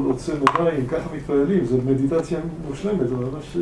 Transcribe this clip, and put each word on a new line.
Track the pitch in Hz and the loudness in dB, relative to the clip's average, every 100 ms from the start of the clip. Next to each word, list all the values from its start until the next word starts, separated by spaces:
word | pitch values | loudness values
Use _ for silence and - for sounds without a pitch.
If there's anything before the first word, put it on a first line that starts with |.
| 135 | 2
עוצם | 127 - 147 135 - | 0 -2 0 2 2
עיניים, | 170 151 123 | 2 0 -2
ככה | 160 170 151 | -2 -4 -8
מתפללים, | 139 143 143 196 117 | 0 2 4 2 2
זה | 127 127 | 2 4
מדיטציה | 131 135 165 165 165 170 156 147 | 2 2 0 0 -2 -4 -8 -8
מושלמת, | 139 202 196 120 | -4 -2 0 0
זה | 127 | -2
ממש | 127 147 143 175 | -4 -6 -6 4